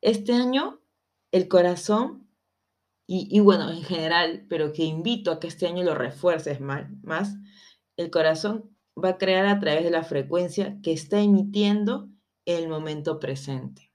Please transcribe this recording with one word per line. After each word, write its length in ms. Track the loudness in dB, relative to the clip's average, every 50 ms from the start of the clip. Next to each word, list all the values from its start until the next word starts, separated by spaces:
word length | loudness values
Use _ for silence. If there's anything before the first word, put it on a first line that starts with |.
Este 320 | 2 2 0 0 0 0 0
año, 480 | 2 2 2 0 0 -2 -2 -8 -14 _ _ _ _ _ _ _ _ _ _
el 160 | 0 0 0 4
corazón, 800 | 4 4 6 4 2 -2 -2 0 0 0 0 -2 -6 -12 -20 _ _ _ _ _ _ _ _ _ _ _ _ _ _ _ _ _
y, 200 | -6 -6 -4 2
y 80 | 4 8
bueno, 320 | 8 8 8 6 2 -4
en 120 | -6 -8 -6
general, 640 | -6 -6 -4 -2 2 2 2 2 2 -2 -6 -8 -6
pero 240 | -4 -2 -2 -2 -2
que 100 | -2 -2
invito 480 | -2 -2 -4 -2 -2 -2 -2 -2 -4
a 80 | -4 -4
que 80 | -6 -12
este 200 | -8 -4 -4 -4
año 160 | -2 0 -2
lo 120 | 0 0
refuerces 640 | -2 -4 -6 -6 -2 0 0 0 0 -2 -6 -6 -6
ma-, 320 | -6 -6 -6 -8 -8 -12 -16 -18 -10
más, 320 | -8 -4 -4 -4 -4 -6 -12 -16 -20 -20 -20 -20 -20 _ _ _ _ _ -8
el 120 | -8 -2
corazón 640 | 0 2 4 4 2 2 -2 -4 -4 -4 -8 -12 _ _ _ _ _ -2
va 120 | -2 -2
a 80 | 0 0
crear 280 | 0 2 2 4 4
a 140 | 4 2 2
través 240 | 2 0 0 2 2
de 80 | 2
la 120 | 0 0 -2
frecuencia 760 | -2 -4 -4 -4 -2 -2 -2 -2 -2 -2 -4 -4 -4 -4 -8
que 100 | -4 -4
está 280 | -4 -4 -2 -2 2 2
emitiendo 920 | 6 6 6 6 4 2 0 0 2 2 2 2 0 0 -2 -4 -6 -14 -20 _ _ _ _ _ _
el 220 | -4 -2 -2 -2 -4
momento 520 | -4 -6 -6 -6 -8 -6 -4 -4 -6 -4
presente. 720 | -6 -8 -8 -8 -8 -8 -8 -8 -8 -10 -14 -16 _ _ _